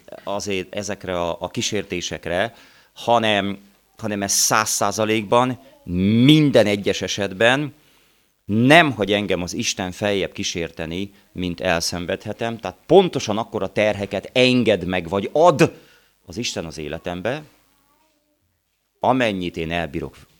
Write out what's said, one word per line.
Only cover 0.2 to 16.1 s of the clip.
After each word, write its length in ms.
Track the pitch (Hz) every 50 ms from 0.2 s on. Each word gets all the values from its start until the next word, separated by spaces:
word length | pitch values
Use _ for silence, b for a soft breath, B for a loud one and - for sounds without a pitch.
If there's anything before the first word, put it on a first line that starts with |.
| -
azért 500 | 95 101 101 95 101 98 92 90 - -
ezekre 460 | 101 101 90 104 - - 92 90 87
a, 160 | 87 85 82 -
a 80 | 90 87
kísértésekre, 1040 | - - 113 - - 101 90 - 90 87 85 - 85 76 - 80 85 90 104 117 b b b b b b b b b
hanem, 640 | - - - 117 117 113 110 107 101 95 101 98 95 - _ _ _ _ _ _
hanem 260 | - - 107 104 101 98
ez 100 | 98 -
száz 360 | - - - 131 110 107 -
százalékban, 880 | - - 110 101 98 107 110 107 110 113 107 95 120 120 127 127 127 - B B B B B - 87 90 92 98 110 117 123
minden 420 | 135 151 156 151 143 117 123 107
egyes 360 | 104 101 101 95 101 95 - 98
esetben 720 | 92 - - 101 98 95 92 113 117 127 139 151 135 - b b b b b b b b b b b b b _ -
nem 440 | 101 110 120 131 147 170 170 147 120
hagy 200 | 110 101 95 104
engem 300 | 101 104 92 92 87 87
az 120 | 87 95
Isten 380 | 117 117 - - - 98 90 92
feljebb 400 | - 107 104 101 98 87 78 -
kísérteni, 800 | - 98 - - 90 85 80 - - 82 80 85 90 101 101 b b b b b
mint 280 | 90 90 90 87 85
elszenvedhetem. 960 | - 92 85 85 85 - - 87 90 82 95 95 - 107 104 - 117 117 117 107
Tehát 180 | - 95 - _ _
pontosan 520 | - 151 190 190 170 - 135 - - 104 104
akkora 340 | 117 - - 107 95 95 -
terheket 580 | - 104 107 104 98 101 98 - 98 - - -
enged 520 | 131 127 127 127 127 117 107 104 92 87
meg, 240 | 87 92 92 85 82
vagy 220 | 90 101 98 - -
ad 420 | 147 165 180 160 131 165 - B B B B B B B B